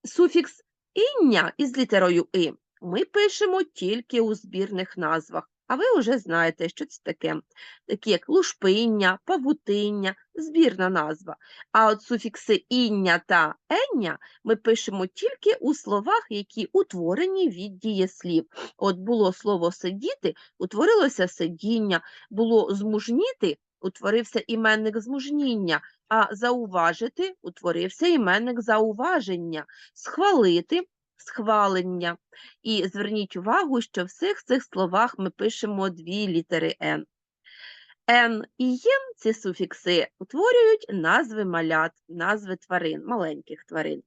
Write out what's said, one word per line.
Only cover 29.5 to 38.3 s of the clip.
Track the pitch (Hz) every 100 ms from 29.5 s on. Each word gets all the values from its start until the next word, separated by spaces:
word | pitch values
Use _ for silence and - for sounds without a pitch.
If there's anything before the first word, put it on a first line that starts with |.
| 156 139 - -
«схвалити» | - - - 403 339 190 170 - 339 359 _ _ _ -
схвалення. | - 214 214 202 185 180 180 175 175 _ - - _
І | 220 214 190
зверніть | 202 208 214 202 190
увагу, | 190 339 330 254
що | - -
в | 180
всіх | - 370 415
цих | - 254
словах | - 185 180 190 240 -
ми | 190
пишемо | - 214 - 214 196 190
дві | 170 165 202 202
літери | 165 165 165 160 -
«н». | 156 156 151 _ _ _ _ - - - _ _ -
«Н» | 240 233